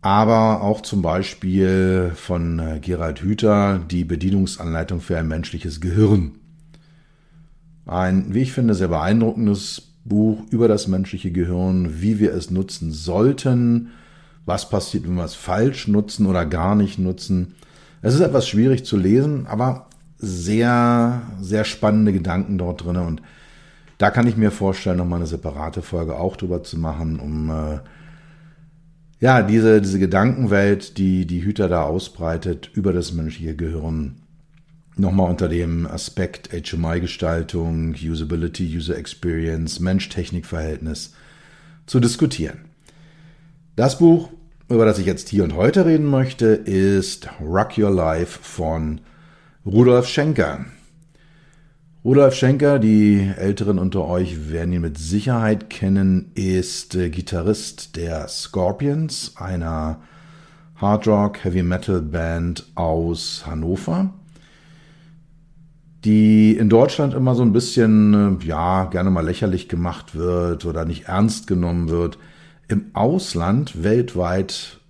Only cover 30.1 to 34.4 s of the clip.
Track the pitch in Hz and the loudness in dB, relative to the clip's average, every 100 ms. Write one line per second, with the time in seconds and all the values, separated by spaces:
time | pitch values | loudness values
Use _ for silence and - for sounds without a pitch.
30.1 | 95 113 131 117 101 101 98 - - 95 | 2 2 2 2 4 4 2 -2 -2 0
31.1 | 92 85 87 92 104 95 87 73 87 - | 0 -2 -2 -4 -2 0 0 0 -2 -6
32.1 | - 82 82 90 80 - - 98 87 85 | -8 -4 -4 -4 -8 -6 -4 -2 -2 -4
33.1 | 85 80 78 82 78 82 80 78 80 71 | -6 -6 -8 -10 -6 -6 -6 -6 -6 -8
34.1 | - _ - | -12 _ -20